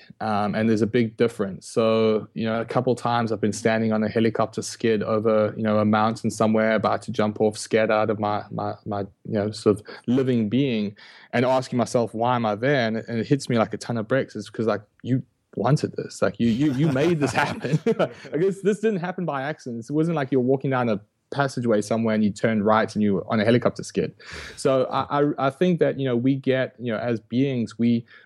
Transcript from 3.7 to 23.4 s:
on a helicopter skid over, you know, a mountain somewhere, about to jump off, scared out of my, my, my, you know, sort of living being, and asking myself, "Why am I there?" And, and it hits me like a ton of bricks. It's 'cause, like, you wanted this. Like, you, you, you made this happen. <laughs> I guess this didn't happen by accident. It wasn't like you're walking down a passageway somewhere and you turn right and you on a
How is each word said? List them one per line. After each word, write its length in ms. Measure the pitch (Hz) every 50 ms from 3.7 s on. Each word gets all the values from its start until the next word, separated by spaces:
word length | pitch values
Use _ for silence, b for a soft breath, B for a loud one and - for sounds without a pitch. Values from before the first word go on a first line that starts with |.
| 113 113 113 110
on 120 | 110 107 110
a 40 |
helicopter 540 | 104 - 113 113 113 - - 110 - - 110
skid 400 | - - - - - 113 110 104
over, 540 | - 110 110 107 107 113 110 107 107 104 -
you 60 | - 110
know, 160 | 107 107 107
a 60 | 107
mountain 440 | 107 110 107 107 113 113 - - 110
somewhere, 440 | - - 113 110 110 110 110 110 110
about 280 | 107 110 104 107 101 -
to 80 | -
jump 300 | 113 - 107 107 104 -
off, 160 | 110 107 104
scared 320 | - - - 113 110 110 110
out 220 | 107 107 110 113
of 80 | 104 104
my, 240 | 107 104 104 101 - -
my, 240 | 113 110 104 104 104 - _
my, 140 | 110 104 101 101 95 _ _ -
you 120 | - 110 104
know, 100 | 101 104
sort 300 | 104 - - 110 101 107
of 60 | B B B B B
living 440 | 117 123 135 131 131 123 117 110 101
being, 460 | 110 131 143 135 117 107 104 98 98 B B B B B B B -
and 100 | 120 127
asking 340 | 127 131 131 127 - 131
myself, 360 | 123 110 - - 123 113 101 -
"Why 220 | 110 117 123 127
am 100 | 120 113
I 80 | 107 104
there?" 340 | 104 120 143 147 131 113
And, 100 | 110 113
and 200 | 110 - - 117
it 80 | 113 101
hits 240 | - 143 139 - -
me 80 | 123
like 160 | 113 117 110 -
a 40 |
ton 200 | - - - 120
of 100 | 117 104
bricks. 280 | - 127 135 110 - -
It's 160 | 107 101 -
'cause, 160 | - - 110
like, 160 | 110 107 104 - _ _ _
you 220 | - 117 131 127 - - _ _ _ _ -
wanted 380 | - 104 127 151 - - - -
this. 240 | - - - - -
Like, 180 | 101 98 - -
you, 100 | 117 117
you, 240 | 107 123 151 156 123
you 160 | 131 160 151
made 300 | 127 131 156 175 175 147
this 120 | 143 123
happen. 480 | - 147 143 - - - - 127 156 - -
<laughs> 160 | 226 220 - 165 - B B B 139
I 60 | 139
guess 240 | 147 185 196 185 -
this 200 | - 196 208 -
didn't 180 | 208 226 208 170
happen 260 | 165 185 180 190 175
by 160 | 156 143 135
accident. 420 | 131 151 156 - - 131 117 117 113 -
It 40 | 147
wasn't 220 | 156 160 170 165
like 160 | 147 139 127
you're 100 | 139 127
walking 280 | 123 127 139 131 - 139
down 200 | 131 123 123 113
a 120 | 107 98 - _ _ _ _ _ -
passageway 480 | 139 139 135 - 127 120 117 107 107
somewhere 320 | 107 - 117 113 113 110 107
and 100 | 107 107
you 60 | 101
turn 320 | 101 - - 113 110 107 98
right 320 | 107 110 110 107 104 -
and 60 | 110
you 240 | 104 104 98 87 -
on 120 | - 117
a 40 | 110